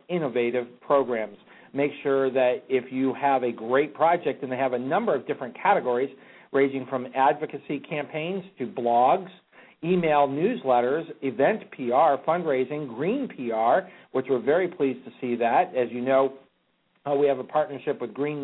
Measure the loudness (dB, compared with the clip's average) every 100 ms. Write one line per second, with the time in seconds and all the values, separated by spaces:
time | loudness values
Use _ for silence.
0 | -6 -4 -2 0 0 -2 -4 -10 0 2
1 | 2 -2 -6 -10 -20 -20 -10 -2 -2 -2
2 | 0 2 2 2 2 0 0 -2 0 -2
3 | -2 0 2 2 0 -4 0 2 2 2
4 | 2 2 0 -4 -6 -2 -2 -2 -2 0
5 | 0 -2 -4 -8 -8 -4 0 2 2 -2
6 | -2 -6 -20 -20 -4 2 2 0 -6 -6
7 | -4 2 2 2 -4 -10 -8 -8 -6 -8
8 | -8 -8 -6 -6 -10 -10 -8 -4 2 4
9 | 4 4 -2 -16 _ -20 -20 _ 0 2
10 | 4 4 2 2 -2 0 2 2 4 0
11 | -4 -8 -6 2 2 2 -6 -8 0 4
12 | 4 2 0 -2 0 0 -2 -4 -8 -4
13 | -4 -2 -6 -8 -6 0 2 2 0 -10
14 | -6 -4 0 0 2 2 0 0 -2 -2
15 | -10 -10 -4 -2 2 2 2 0 -2 -2
16 | 2 2 2 -2 -18 _ _ _ _ _
17 | -2 2 2 0 -2 -2 -2 -4 -6 -6
18 | -6 -4 -4 -4